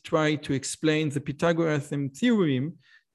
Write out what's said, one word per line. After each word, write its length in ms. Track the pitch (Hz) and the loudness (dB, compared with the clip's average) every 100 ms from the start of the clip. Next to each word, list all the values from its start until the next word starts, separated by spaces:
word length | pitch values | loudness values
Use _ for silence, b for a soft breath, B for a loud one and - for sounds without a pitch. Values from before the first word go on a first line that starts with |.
tried 400 | - 156 156 151 | -2 0 2 0
to 100 | - | -2
explain 560 | 135 - - 156 156 156 | -4 -4 -2 0 2 0
the 120 | 135 | -2
Pythagorean 880 | 139 139 165 170 165 151 143 147 139 | -6 0 0 2 0 0 -2 -4 -6
theorem 680 | 139 247 220 165 127 147 - b b _ | -2 2 4 2 0 -2 -8 b b _